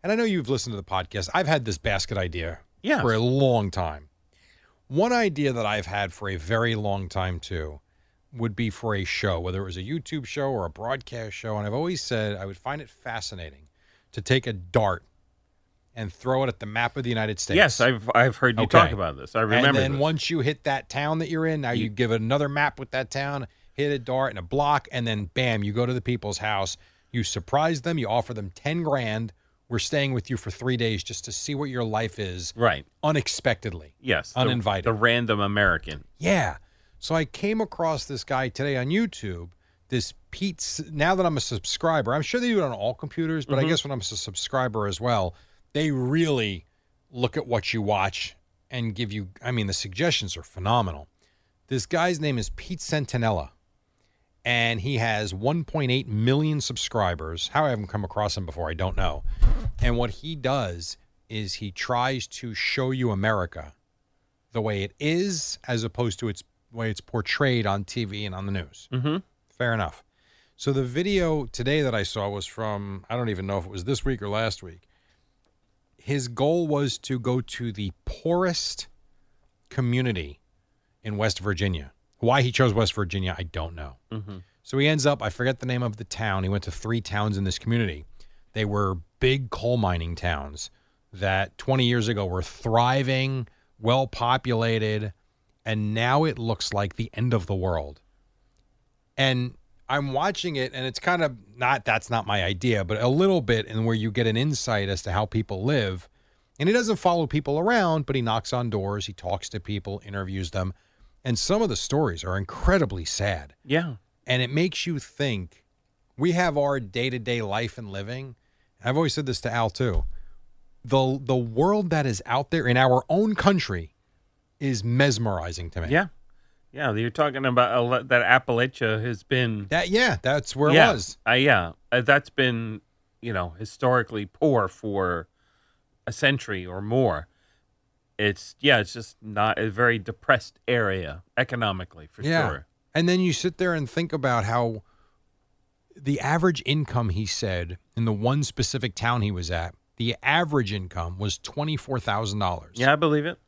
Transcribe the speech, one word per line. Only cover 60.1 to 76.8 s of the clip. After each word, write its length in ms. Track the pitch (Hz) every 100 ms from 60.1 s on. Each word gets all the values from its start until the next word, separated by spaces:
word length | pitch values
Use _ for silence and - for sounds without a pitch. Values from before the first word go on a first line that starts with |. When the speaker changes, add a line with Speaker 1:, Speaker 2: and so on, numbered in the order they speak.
Speaker 1:
he 240 | 92 147 160
does 600 | 127 139 104 87 85 - _ _ _
is 280 | 110 101 -
he 160 | 104
tries 560 | 95 - 120 127 131 -
to 260 | - 123
show 380 | 104 - - 131
you 200 | 131 123
America 640 | 98 107 107 87 78 73 _ _ _ _ _ _ _ _
the 80 | 117
way 220 | 110 101
it 100 | 98 _
is, 600 | 147 165 202 170 - - -
as 160 | 120
opposed 360 | 113 - 123 -
to 100 | 113
its 140 | 98 - _ _
way 180 | 117 113
it's 120 | 104
portrayed 640 | - 120 - - 139 123 104
on 160 | 98
T 200 | 95 - 110
V 200 | 104 104
and 80 | 92
on 100 | 98
the 60 |
news. 380 | 98 82 - -
Speaker 2:
Mm-hmm. 260 | 127 139 170 - _ _
Speaker 1:
Fair 240 | _ 123
enough. 300 | 113 85 - _ _ _ _ _ _
So 160 | -
the 120 | 135
video 600 | 127 131 180 196 170 156 127
today 360 | - 127 151
that 120 | 139 110
I 80 |
saw 240 | 95 110 101
was 160 | 101 -
from, 600 | - 110 104 101 98 98
I 60 | 120
don't 140 | 117
even 160 | 95 98
know 100 | 98
if 60 | 90
it 60 |
was 140 | 98 92
this 180 | 135
week 180 | 139 120
or 60 | 101
last 320 | 107 113 -
week. 240 | 92 85 _ _ _ _ _ _ _ _ _ _ _ _
His 300 | - 143 123
goal 400 | 117 143 170 160
was 300 | 147